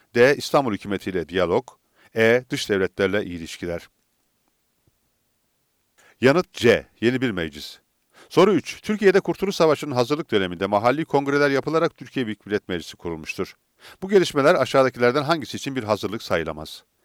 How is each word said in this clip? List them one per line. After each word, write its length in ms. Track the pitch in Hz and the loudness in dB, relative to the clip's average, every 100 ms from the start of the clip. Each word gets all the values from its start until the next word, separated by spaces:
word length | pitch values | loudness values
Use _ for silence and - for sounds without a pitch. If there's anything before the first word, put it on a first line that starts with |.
| _ 120 | _ 4
D. 200 | 127 139 | 4 4
İstanbul 380 | - 151 131 | 0 0 0
hükümetiyle 560 | 101 101 95 - 92 80 | -4 -6 -6 -4 -6 -4
diyalog, 400 | 92 87 104 - - _ _ _ 113 | -2 0 0 -2 -12 _ _ _ 0
E. 300 | 113 120 127 | 4 2 0
Dış 200 | 139 - | -6 -2
devletlerle 540 | 98 92 - 98 101 | -2 -2 0 0 0
iyi 140 | 95 87 | -4 -10
ilişkiler. 520 | 82 - 87 85 - _ _ _ _ _ _ _ _ _ _ _ _ _ _ _ _ _ _ _ _ _ _ _ | -12 -10 -8 -10 -12 _ _ _ _ _ _ _ _ _ _ _ _ _ _ _ _ _ _ _ _ _ _ _
Yanıt 320 | 123 156 175 | 2 2 -2
C. 340 | - 120 90 - _ | 0 4 4 0 _
Yeni 200 | 113 127 | 0 0
bir 100 | 127 | -2
meclis. 480 | 92 82 73 - - _ _ _ _ - | -2 -6 -8 -18 -20 _ _ _ _ -2
Soru 240 | - 190 | 4 4
üç. 280 | 170 - - | 4 -2 -8
Türkiye'de 380 | - 214 202 185 | -8 0 2 4
Kurtuluş 360 | - 165 196 - | 0 -4 -4 0
Savaşı'nın 360 | 160 143 147 | 2 2 0
hazırlık 400 | 123 120 151 160 | -2 0 -2 -2
döneminde 340 | 107 92 85 98 | -2 -2 -4 -2
mahalli 400 | 104 117 143 160 | 0 2 0 0
kongreler 440 | 143 139 143 143 | -2 0 0 2
yapılarak 480 | 135 131 160 165 - | 0 -2 -2 -2 -4
Türkiye 280 | 123 139 117 | -10 -6 -6
Büyük 200 | 107 - | -8 -4
Millet 240 | 101 - | -4 -4
Meclisi 280 | 90 - - | -8 -8 -12
kurulmuştur. 580 | 87 82 78 - 90 - _ _ - - | -10 -10 -10 -8 -10 -12 _ _ -20 -14
Bu 80 | 190 | 0
gelişmeler 460 | 202 170 147 139 175 | 2 2 2 4 4
aşağıdakilerden 680 | 127 139 131 120 123 135 | 2 2 2 2 0 2
hangisi 340 | 139 165 - 101 | 0 -4 -4 -10
için 180 | 139 131 | -8 -6
bir 80 | |
hazırlık 400 | 107 107 101 110 | -2 -2 -4 -8
sayılamaz? 600 | - 90 80 76 78 - _ _ | -4 -4 -4 -8 -12 -18 _ _